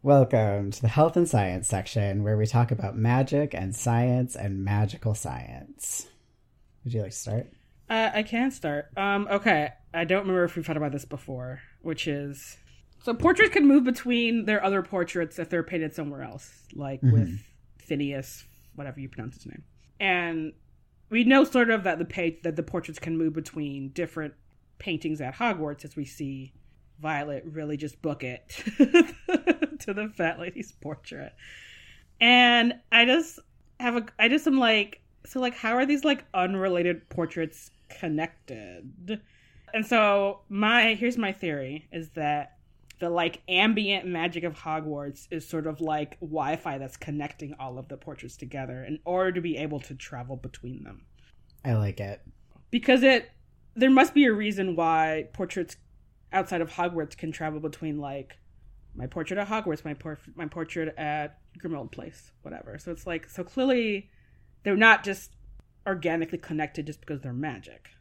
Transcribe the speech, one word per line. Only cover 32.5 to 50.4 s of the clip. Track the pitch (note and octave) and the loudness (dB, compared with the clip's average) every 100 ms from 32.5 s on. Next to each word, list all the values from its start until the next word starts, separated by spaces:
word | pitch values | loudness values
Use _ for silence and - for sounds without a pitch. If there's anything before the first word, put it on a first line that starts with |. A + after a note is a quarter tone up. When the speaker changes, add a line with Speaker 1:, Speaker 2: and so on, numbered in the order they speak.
| A#3+ A#3 A#3+ _ | 6 2 -2 _
Speaker 2:
I | A3+ A#3+ | 6 6
just | C#4+ E4 - _ _ _ _ | 4 2 -10 _ _ _ _
have | B3 A#3+ | -2 -2
a, | A3+ - | -4 2
I | A3+ | 4
just | C#4+ D4 | 4 2
am | C4+ | 2
like, | A#3+ A3 G#3 - _ _ - | 4 2 0 -8 _ _ -10
so, | C4 | -4
like, | B3 B3 | -4 -4
how | A3 A#3+ | -2 0
are | C4+ | 2
these, | C#4+ C#4+ | 0 0
like, | C#4 - | -2 -2
unrelated | F#3 F#3 G3 F#3+ F3 F3 E3 _ | -2 0 0 0 2 0 -2 _
portraits | - E3 - D#3+ - - _ _ | -6 -6 -4 -8 -8 -20 _ _
connected? | - F3 D3+ E3 - - A#2+ G2+ F2 C3 F#3 F3+ G#3+ _ _ _ - - | -10 -4 -4 -4 -8 -18 -16 -16 -18 -20 -18 -10 -10 _ _ _ -20 -8
And | A3 G#3+ | -6 0
so | A#3 G#3+ G3+ G3 G3+ _ | 4 4 4 0 -4 _
my, | G3 G#3+ A#3+ A3+ G#3+ | -2 2 4 4 2
here's | A#3+ B3 | -2 0
my | G#3 | -4
theory, | G3 F3 D3 C3+ D3+ - | -4 -4 -4 -6 -10 -10
is | E3 D#3+ | -12 -10
that | - D3 D3 C#3+ _ _ _ _ - | -4 -2 -2 -6 _ _ _ _ -8
the, | F3 | -2
like, | E3+ E3+ - - | 0 0 -2 -2
ambient | F#3 G#3+ G#3+ G3+ G3 F#3 | 2 4 2 0 -2 -4
magic | E3+ E3+ E3+ | -4 -4 -4
of | E3+ D3+ | -8 -8
Hogwarts | D#3+ D#3 D#3 D3 C#3+ C#3 - | -6 -6 -6 -8 -10 -12 -12
is | E3 D#3 | -12 -6
sort | E3 D#3 | -6 -6
of | D3+ | -6
like | D#3+ D#3 D3 - | -4 -4 -4 -10
Wi-Fi | E3 D#3 C#3 E3 E3+ C#3 | -8 -4 -2 -4 -6 -8
that's | C3+ - | -10 -12
connecting | - D3 D3 - D3 C#3+ | -8 -6 -8 -10 -14 -12
all | C3 B2+ | -12 -12
of | C3+ | -14
the | C3 | -16
portraits | - C3+ B2 - | -16 -16 -16 -16
together | B2+ C#3 C3 B2+ | -12 -10 -10 -10
in | C3 D3+ - | -10 -8 -4
order | F3+ F#3+ | 0 0
to | F3+ | 0
be | E3+ C#3 | -4 -4
able | D3+ D3 | -4 -6
to | - C3+ | -10 -16
travel | - B2+ B2 | -14 -12 -10
between | C3 | -12